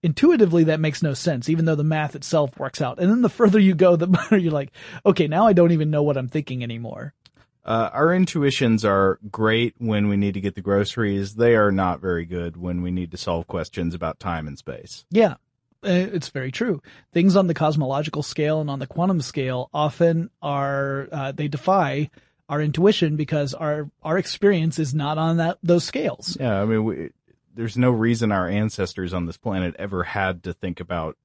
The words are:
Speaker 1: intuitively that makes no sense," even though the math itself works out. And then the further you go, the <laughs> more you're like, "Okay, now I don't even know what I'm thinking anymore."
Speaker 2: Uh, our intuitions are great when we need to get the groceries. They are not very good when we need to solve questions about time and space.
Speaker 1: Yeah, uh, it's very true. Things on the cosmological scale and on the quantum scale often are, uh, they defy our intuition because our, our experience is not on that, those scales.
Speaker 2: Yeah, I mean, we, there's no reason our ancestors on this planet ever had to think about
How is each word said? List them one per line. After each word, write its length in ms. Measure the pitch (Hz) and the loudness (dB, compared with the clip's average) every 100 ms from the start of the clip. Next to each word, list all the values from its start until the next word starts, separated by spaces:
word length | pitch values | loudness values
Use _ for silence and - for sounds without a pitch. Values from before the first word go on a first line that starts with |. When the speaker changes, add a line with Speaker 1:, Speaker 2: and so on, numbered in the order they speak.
Speaker 1:
intuitively 600 | 175 147 302 311 196 170 | -2 4 4 6 4 4
that 160 | 160 156 | 4 2
makes 220 | 156 139 | -2 0
no 120 | 156 | -4
sense," 340 | 135 - 131 120 | -2 -2 -2 -2
even 160 | 160 | 0
though 120 | 165 147 | 2 0
the 80 | |
math 300 | 151 156 151 139 | 0 0 -4 -8
itself 420 | - 160 143 - | -2 0 0 -4
works 220 | 135 - | -10 -4
out. 160 | 135 135 | -6 0
And 120 | 175 | 2
then 120 | 233 | 4
the 60 | 240 | 2
further 300 | - 214 214 | 4 4 6
you 140 | 190 | 6
go, 200 | 165 185 170 | 6 6 6
the 100 | 175 | 4
<laughs> 240 | 180 - | 2 4
more 80 | 208 | 2
you're 140 | 170 | 2
like, 200 | 151 139 - - - 202 | -2 -6 -14 -20 -2 0
"Okay, 220 | 180 160 | 2 2
now 180 | 156 226 | 4 6
I 60 | |
don't 180 | 175 170 | 6 6
even 180 | 165 156 | 4 2
know 120 | 151 | 0
what 140 | 147 135 | 0 -2
I'm 120 | 127 | -4
thinking 340 | 156 143 127 | -6 -6 -8
anymore." 500 | 117 117 117 - 135 _ _ _ _ _ | -6 -8 -10 -12 -16 _ _ _ _ _
Speaker 2:
Uh, 240 | - 113 110 | -2 0 0
our 200 | 123 160 | 2 2
intuitions 720 | 180 180 165 143 - 123 113 | 4 2 2 0 2 2 2
are 340 | 107 98 95 - 104 | 2 4 2 0 -8
great 440 | - 110 113 117 _ | -2 0 2 0 _
when 300 | 117 107 104 | -4 0 0
we 80 | 101 | 0
need 180 | 101 | 0
to 60 | 95 | -2
get 140 | 98 98 | -6 -6
the 40 | |
groceries. 760 | 95 98 101 - 104 98 98 107 | 0 0 0 -2 -2 -2 -6 2
They 180 | 120 | 4
are 160 | 113 104 | 6 4
not 280 | 95 92 76 | 2 0 -2
very 260 | 92 85 85 | -4 -4 -4
good 300 | 87 85 82 | -8 -8 -8
when 240 | 90 87 | -6 -4
we 80 | 90 | -4
need 220 | 90 85 | -6 -8
to 40 | 80 | -8
solve 300 | - 85 82 | -4 -4 -4
questions 480 | 87 78 - 85 | -8 -8 -6 -6
about 240 | 85 82 - | -4 -8 -6
time 260 | 95 82 76 | -8 -6 -8
and 100 | 71 | -14
space. 480 | - 62 - - _ | -14 -16 -18 -20 _
Speaker 1:
Yeah, 240 | 190 208 - _ _ _ _ | 0 0 -2 _ _ _ _
uh, 40 | - 180 190 | -2 -2 -2
it's 160 | 180 - | -6 -8
very 200 | 139 131 | -10 -10
true. 320 | - 240 151 _ - _ | -4 -4 -4 _ -20 _
Things 240 | 170 190 190 | 2 4 4
on 100 | 185 | 2
the 80 | |
cosmological 680 | 160 156 151 131 135 151 151 | 0 0 0 -2 -4 -4 -6
scale 360 | 143 - 151 156 | -8 -4 -2 -2
and 80 | 147 | -4
on 120 | 139 | -8
the 60 | 135 | -8
quantum 320 | - 185 180 | -2 0 0
scale 480 | 127 151 131 127 127 | -2 -4 -4 -4 -6
often 580 | 151 151 - 170 165 165 _ | -2 -2 2 2 2 -4 _
are, 640 | 151 139 139 139 139 139 135 | -6 -4 -2 -2 -2 -4 -8
uh, 200 | 151 135 | -8 -8
they 160 | 139 151 | -6 -6
defy 640 | 143 - 190 143 139 147 _ _ _ - | -2 2 2 2 -2 -6 _ _ _ -6
our 100 | 151 | -2
intuition 560 | 151 160 190 214 160 151 | -2 2 2 4 0 0
because 380 | 147 156 143 | -2 -2 -2
our, 340 | - 156 151 147 _ | -4 -4 -4 -8 _
our 160 | 156 180 | -4 -2
experience 600 | - - 202 185 160 156 | -2 0 2 4 0 -2
is 140 | 147 | -2
not 240 | 151 143 156 | -2 -2 -2
on 220 | 160 170 | 0 0
that, 180 | 165 - | 0 -2
those 220 | 170 175 | 2 2
scales. 520 | - 277 254 - - - | 2 -4 -4 -6 -10 -4
Speaker 2:
Yeah, 220 | 127 98 | -2 0
I 60 | 107 | 2
mean, 180 | 110 | 0
we, 260 | 110 87 80 _ _ _ _ | 0 -4 -10 _ _ _ _
there's 240 | 113 113 120 | -8 -6 0
no 120 | 127 | 2
reason 400 | 117 113 113 113 | 4 2 2 0
our 160 | 98 90 | 0 0
ancestors 680 | 104 110 - 92 - 90 | -2 -2 -2 -6 -4 -6
on 100 | 90 | -4
this 140 | 85 - | -6 -8
planet 360 | 117 95 90 - | -6 -4 -4 -6
ever 240 | 98 95 | -6 -6
had 380 | 85 104 95 87 | -4 -2 -4 -4
to 100 | 90 | -8
think 280 | 82 92 85 | -8 -8 -8
about 360 | 85 87 80 - | -6 -6 -6 -10